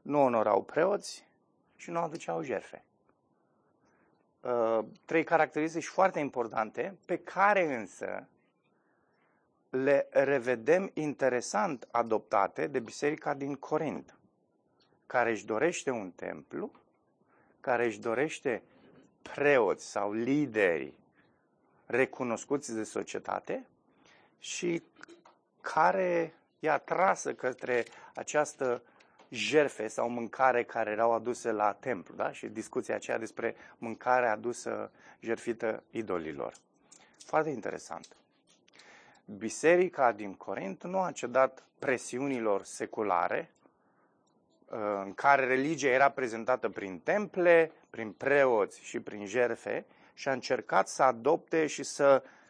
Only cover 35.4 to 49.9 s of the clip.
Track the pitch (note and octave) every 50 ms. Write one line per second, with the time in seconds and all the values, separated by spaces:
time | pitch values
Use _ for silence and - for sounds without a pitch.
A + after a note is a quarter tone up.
35.4 | - A#2+ A2+ - A#2+ A2 A2 - - _ - A2+ A2 G2 F#2 E2+ D#2 D#2 D2 C#2
36.4 | A#1 A1+ - - _ _ _ _ _ _ - - - _ _ _ - - - D#3
37.4 | D#3 D#3 C#3 A2+ - - E2 D#2+ - - E2+ E2+ - - - _ _ _ _ _
38.4 | _ _ _ _ _ _ _ - - - - - - - - _ _ - G#2 G2
39.4 | G#2+ G#2+ - - - D#3 F3 F3+ F#3 F3 - - C3+ A#2 G#2+ G#2 G#2+ G2 F#2 -
40.4 | - - G2 B2+ E3+ G3 F#3+ - - F3 F#3 F#3+ F#3 E3+ - - - A#2+ B2 C3
41.4 | C3 B2+ C3 - - _ _ _ - C#3 B2+ A2+ - - - B2 C#3 C#3+ C3+ A#2+
42.4 | A2+ A2 G2 G2 F#2 - - - A#2 - - - A2 G2 F2+ E2+ F2 F#2 A2 E3
43.4 | F3 - _ _ _ _ _ _ _ _ _ _ _ _ _ _ _ _ _ _
44.4 | _ _ _ _ _ - - A2+ G#2+ G#2 G2+ G2 G2 F#2+ G2 - - C#3+ C#3 C3+
45.4 | C3 B2 C3 C3 C3+ D#3 E3 C3+ C#3 C3+ B2 C3 C#3 C#3 - - C3 A2+ A2 A2+
46.4 | A2+ A2+ B2+ B2+ - G#2+ F#2 A2 G2 F#2+ F#2 E2 - D3 F3 G#3 G#3 E3 - F#3+
47.4 | F3 F3 E3+ E3 E3 D#3 - _ _ _ - A#2 A2+ G#2+ F2+ - A#2+ C3+ C#3 C#3+
48.4 | C3+ C3 A#2+ G#2+ G2 - - - - - - A#2 G#2+ - G#2 G#2 G#2 G2 G2+ B2+
49.4 | B2 A#2 A#2 - - - A2 D#3+ G#3+ -